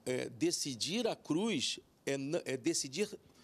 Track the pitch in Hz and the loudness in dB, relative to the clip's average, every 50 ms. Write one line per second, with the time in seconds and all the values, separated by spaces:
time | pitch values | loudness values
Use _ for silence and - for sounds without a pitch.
0 | - 127 127 123 - - 123 107 156 175 170 - - 151 127 104 - 143 190 240 | -4 -2 -2 0 -2 -4 -2 0 2 2 2 0 -2 -4 -4 -4 -2 -2 0 0
1 | 240 214 160 - - - - 175 220 233 190 131 - - - - - _ _ _ | 2 0 0 -2 -2 0 2 2 2 2 2 2 0 0 -2 -4 -10 _ _ _
2 | _ 139 139 139 135 143 160 - - 127 131 127 113 165 165 - - 139 131 175 | _ -2 0 0 0 0 0 0 0 -2 -2 0 0 0 2 2 -2 -2 -2 -2
3 | 208 - - - - - - - | -2 -2 -4 -8 -16 -20 -20 -20